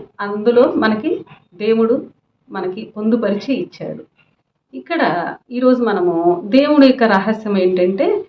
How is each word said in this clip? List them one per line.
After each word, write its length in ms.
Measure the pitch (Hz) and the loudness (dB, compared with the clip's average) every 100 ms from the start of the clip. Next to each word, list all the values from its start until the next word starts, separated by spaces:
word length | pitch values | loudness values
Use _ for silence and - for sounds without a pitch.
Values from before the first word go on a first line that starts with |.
| - - | -6 -12
అందులో 520 | 202 208 233 240 277 | -8 -2 2 4 2
మనకి 540 | - 220 208 311 415 - - _ | 2 0 -2 -4 -6 -8 -20 _
దేవుడు 540 | - 214 226 226 254 - _ _ _ _ | -8 -2 0 0 -2 -4 _ _ _ _
మనకి 360 | 196 185 190 220 214 | -10 -8 -10 -14 -6
పొందుపరిచి 560 | 214 233 202 202 277 | -2 -2 -2 -4 -4
ఇచ్చాడు. 500 | 240 170 - 156 156 - _ _ _ _ _ _ | -6 -6 -12 -12 -12 -18 _ _ _ _ _ _
ఇక్కడ 640 | 262 - 330 196 170 151 - _ | -18 -8 -4 -2 -2 -6 -12 _
ఈరోజు 320 | 240 254 247 | 0 2 2
మనము 580 | 226 190 175 165 170 175 202 | 0 0 0 2 2 0 2
దేవుడి 400 | 262 294 294 269 | 2 4 6 6
యొక్క 160 | - | 4
రహస్యం 540 | 220 196 208 214 208 196 | 2 2 0 -4 -2 0
ఏంటంటే, 680 | 185 185 180 196 359 415 | 0 2 0 0 -2 -2